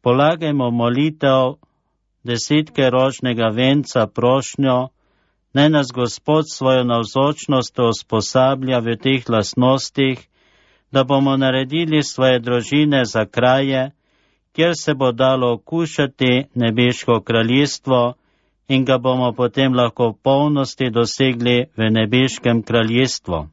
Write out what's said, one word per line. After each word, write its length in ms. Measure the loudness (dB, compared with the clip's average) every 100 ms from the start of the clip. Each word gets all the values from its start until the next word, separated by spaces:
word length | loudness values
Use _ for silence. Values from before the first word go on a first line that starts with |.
Polagajmo 680 | 2 2 2 0 -2 -2 -2
molitev 840 | 0 0 0 -2 0 2 2 0 -4 _ _ _ _ _ _
desetke 640 | -8 -6 0 0 0 0 0
rožnega 580 | 2 0 -2 -4 -2 -2
venca 520 | 0 2 2 0 -2 -2
prošnjo, 840 | 0 0 0 -2 -2 0 0 -2 _ _ _ _ _ _
naj 140 | 2 4
nas 240 | 4 0
Gospod 540 | -4 -4 -4 0 0 0
svojo 360 | -2 0 2
navzočnostjo 1040 | 2 -2 -2 0 0 -2 -2 -2 -2 -2 -2
usposablja 840 | -2 -4 -4 0 2 2 0 -2 -2
v 180 | -2 -4
teh 320 | -2 -2 0
lastnostih, 920 | -2 0 0 2 2 -2 -2 -2 -2 _ _ _ _ _ _ _
da 120 | -2
bomo 320 | 2 2 2 2
naredili 680 | 0 0 -2 -4 0 0
svoje 380 | -2 0 2 2
družine 640 | 0 -4 0 0 2 0
za 220 | 0 -2 -2
kraje, 640 | 0 2 2 0 -2 -4 _ _ _ _ _ _
kjer 200 | 0 0
se 200 | 0 -4
bo 180 | 0 -2
dalo 400 | 2 0 2 0
okušati 920 | -2 -6 -6 -4 -4 -4 _ 0 0 -2
nebeško 680 | -2 -2 2 0 0 -2 -2
kraljestvo 960 | 0 0 2 2 0 -4 -2 0 0 -4 _ _ _ _ -2
in 160 | -2
ga 140 | 2 0
bomo 340 | 0 0 -2
potem 420 | -2 -2 0 0
lahko 340 | 2 0 0 -4
v 100 | -2
polnosti 680 | 0 2 2 0 -4 -4 -2
dosegli 760 | 0 -2 0 0 0 0 0 -2 -2
v 140 | 0
nebeškem 720 | 0 2 0 0 -2 0 0
kraljestvu. 840 | 0 -2 0 0 -2 -4 -6 -8 -8